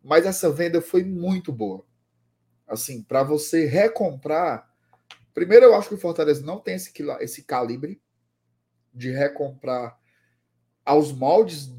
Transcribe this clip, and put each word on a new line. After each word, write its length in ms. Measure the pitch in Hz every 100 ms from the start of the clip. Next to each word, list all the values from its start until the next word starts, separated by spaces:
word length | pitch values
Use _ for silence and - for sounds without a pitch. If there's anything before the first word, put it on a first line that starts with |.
mas 220 | 135 160
essa 260 | 190 185 170
venda 300 | 147 170 170
foi 240 | 165 185
muito 480 | 185 180 180 185 175
boa. 320 | 120 104 95 - _ _ _ _ _ _ _ -
Assim, 360 | 110 - 123
pra 200 | 104 131
você 440 | 139 151 - 165 147
recomprar, 1080 | 160 220 226 185 135 147 160 175 110 - _ _ _ - - _
primeiro 320 | - 175 226 254
eu 80 |
acho 160 | 208 202
que 40 |
o 60 | 202
Fortaleza 420 | 175 170 151 135 143
não 120 | 196
tem 180 | 190 185
esse 140 | -
quila-, 320 | - 143 131
esse 200 | 147 -
calibre 580 | - 127 117 123 147 202 _ _ _ _ _ _ _ _ _
de 160 | 123 127
recomprar 920 | 131 143 143 139 131 127 123 120 - _ _ _ _ _ _ _ _ -
aos 260 | 151 143
moldes 580 | 131 135 190 196 156 131